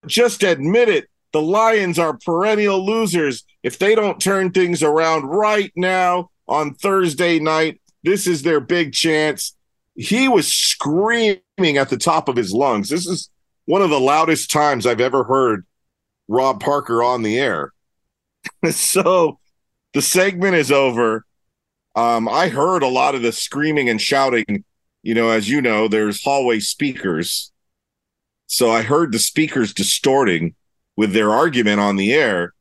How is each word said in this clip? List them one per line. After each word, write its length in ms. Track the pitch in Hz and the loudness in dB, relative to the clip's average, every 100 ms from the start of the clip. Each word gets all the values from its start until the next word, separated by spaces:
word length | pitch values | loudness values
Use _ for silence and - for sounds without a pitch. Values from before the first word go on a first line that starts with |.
| 160 | -4
Just 380 | - 240 - | 0 0 2
admit 440 | 196 151 143 220 240 | 0 0 2 2 4
it. 220 | 165 - _ _ | 2 -2 _ _
The 80 | 151 | -4
Lions 560 | 156 202 226 220 185 165 | 0 2 2 2 0 0
are 220 | 165 135 | -2 -2
perennial 640 | - 165 208 214 208 190 190 | -4 -2 0 0 0 0 -2
losers. 580 | 226 220 170 147 117 _ _ | -2 0 0 -2 -4 _ _
If 160 | 127 - | -10 -2
they 160 | 196 220 | 2 2
don't 260 | 208 - | 0 -2
turn 300 | 190 196 185 | -2 0 0
things 320 | 190 180 175 | 0 0 0
around 400 | 156 151 160 160 | 2 2 2 0
right 480 | 135 180 214 214 196 - | -2 0 0 0 -2 -4
now 540 | 185 185 180 180 175 _ - | -2 0 0 -2 -6 _ -4
on 280 | 147 147 135 | -2 -2 -4
Thursday 640 | 196 196 180 139 175 165 | 0 0 0 0 0 2
night, 420 | 156 156 160 - _ _ | 2 0 0 -4 _ _
this 240 | 160 196 180 | -2 0 0
is 160 | 160 | -2
their 160 | 147 151 | 0 0
big 340 | 131 175 156 | 0 -2 0
chance." 640 | - 165 156 156 143 - _ _ _ _ - | -2 0 0 0 -4 -10 _ _ _ _ -14
He 320 | - 226 269 | -2 0 2
was 200 | 214 143 | 2 2
screaming 920 | - - - 143 160 214 233 220 190 _ - | 0 -2 -2 -2 0 0 2 0 0 _ -2
at 320 | 175 143 135 | 0 2 0
the 80 | 123 | 0
top 320 | - 160 156 | 0 0 0
of 60 | 123 | -2
his 180 | 101 | -2
lungs. 360 | 104 139 107 101 | 0 0 0 -2
This 180 | 156 175 | -6 -4
is 240 | 175 - _ _ _ - | -8 -8 _ _ _ -2
one 160 | 160 | 0
of 80 | 190 | 2
the 100 | 147 | 2
loudest 520 | 131 151 160 156 - | 2 2 2 0 0
times 340 | 151 147 131 120 | 0 2 2 0
I've 160 | 113 | 0
ever 220 | 127 131 | 0 0
heard 420 | 120 135 123 104 - _ _ _ _ _ - | 0 2 2 -2 -8 _ _ _ _ _ -4
Rob 340 | 117 131 104 | 0 0 -2
Parker 400 | - 143 139 120 | -2 -2 0 0
on 220 | 120 123 | 0 0
the 160 | 110 113 | -2 -2
air. 340 | 135 85 71 _ | -2 -2 -6 _
<laughs> 920 | _ _ _ _ _ _ - _ 170 | _ _ _ _ _ _ -18 _ -4
So 680 | - - 185 175 185 160 - _ _ _ _ _ | -2 -2 0 2 2 2 -2 _ _ _ _ _
the 100 | 143 | -4
segment 500 | 139 180 196 180 196 | 0 0 0 0 0
is 180 | 175 131 | 2 2
over. 540 | 143 135 117 117 110 _ _ _ _ _ _ _ - | 2 2 2 0 -2 _ _ _ _ _ _ _ -2
Um, 340 | 117 117 113 | 0 0 0
I 200 | 127 175 | 0 0
heard 340 | 127 165 180 | 0 0 0
a 40 | 135 | 0
lot 280 | 127 135 135 | 2 0 0
of 80 | |
the 80 | 117 | -4
screaming 580 | - - 139 151 151 123 | -4 -8 -4 -2 0 0
and 100 | 110 | -2
shouting. 680 | - 139 135 120 107 101 - _ _ _ | 0 0 2 0 -2 -6 -8 _ _ _
You 120 | - 113 | -4 0
know, 140 | 113 | 2
as 200 | 110 104 | 0 0
you 140 | 143 | -2
know, 240 | 123 107 110 | 0 0 0
there's 360 | 107 104 101 | 0 -2 -4
hallway 360 | - 139 123 113 | -2 0 0 0
speakers. 920 | 101 - 143 127 95 80 85 - - _ _ _ _ _ _ _ _ _ _ | -4 -4 -6 -4 -6 -4 -4 -8 -10 _ _ _ _ _ _ _ _ _ _
So 240 | - 120 | 0 2
I 140 | 113 | 2
heard 280 | 110 147 165 | 0 0 0
the 60 | 110 | -2
speakers 560 | - - 156 135 107 | -2 -2 -2 0 -2
distorting 800 | - 98 - 143 135 120 85 82 - _ _ _ - | -2 -4 0 2 2 2 0 -4 -8 _ _ _ -4
with 160 | 107 | 0
their 200 | 101 107 | 2 2
argument 480 | 113 165 127 107 104 | 2 2 2 0 2
on 160 | 101 98 | 0 0
the 180 | 101 | 0
air. 400 | 143 131 92 87 _ | 2 2 -2 -4 _